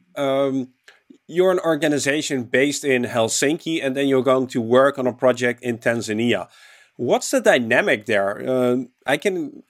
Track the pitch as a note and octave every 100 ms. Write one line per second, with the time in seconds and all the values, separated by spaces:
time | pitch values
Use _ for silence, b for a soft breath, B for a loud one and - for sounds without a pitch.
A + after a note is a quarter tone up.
0 | _ - C#3 C3+ C#3 C3+ B2+ _ - b
1 | _ - - E3 F#3 F#3 E3 D3+ D3+ C#3+
2 | - D#3 D3 C3+ A2 B2+ C#3+ C#3 C#3+ B2+
3 | A#2 A#2+ A2+ - C#3+ D#3+ D#3+ D#3+ C3+ C3
4 | C#3 C3 B2+ C3 B2+ B2+ A2+ B2+ C#3 C3+
5 | B2+ A2+ B2+ A#2+ B2 A#2+ B2 A#2 B2 A#2
6 | G#2 G#2+ A#2+ G2 E2+ b b b b -
7 | B2 A#3 - C4+ A3 D3+ A2+ C3 F#3+ A#2
8 | G2+ G#2 G2 A2+ B2+ B2+ B2 B2+ B2 _
9 | - D3+ G#3 F#3 D3 - -